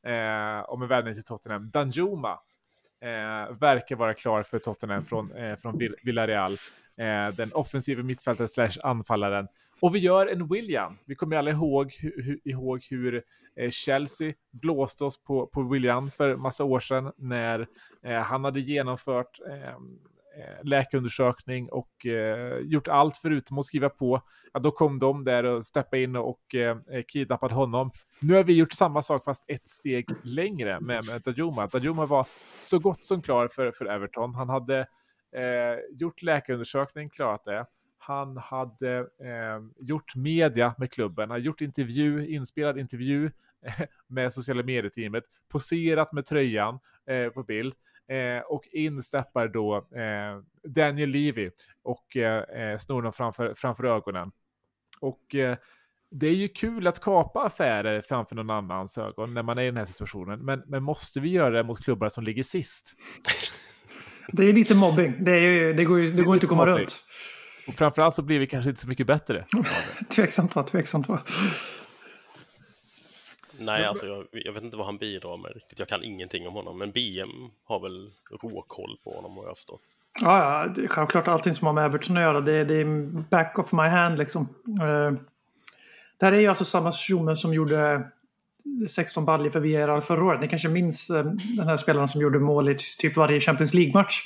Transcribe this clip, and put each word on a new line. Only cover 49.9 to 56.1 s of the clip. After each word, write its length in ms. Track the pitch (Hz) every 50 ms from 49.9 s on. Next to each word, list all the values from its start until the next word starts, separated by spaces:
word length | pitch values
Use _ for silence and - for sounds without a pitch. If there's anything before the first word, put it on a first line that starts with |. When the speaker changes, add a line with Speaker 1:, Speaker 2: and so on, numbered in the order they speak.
| - 123 113 110 107 104 104 104 101 101 98 _ _ _ _ 151
Speaker 1:
Daniel 400 | 131 160 156 147 143 147 147 139
Levy 420 | 131 143 147 147 139 113 101 87 - _ - _ _ _
och, 340 | _ 110 123 - _ _ -
eh, 260 | 127 117 113 110 110
eh, 360 | - - - 120 113 107 107 110
snor 160 | - - 139
honom 160 | 123 117 113
framför, 420 | 110 - 127 117 110 - 120 113 -
framför 300 | - - 127 117 - 127
ögonen. 480 | 127 117 107 - 101 98 90 87 95 - _ _ _ _ _ _ _ _ _ _ _ - _
Och, 340 | - 135 127 _ _ _ -
eh, 220 | 139 131 127 123 - _ _ _ _ _ _ _ _ _ _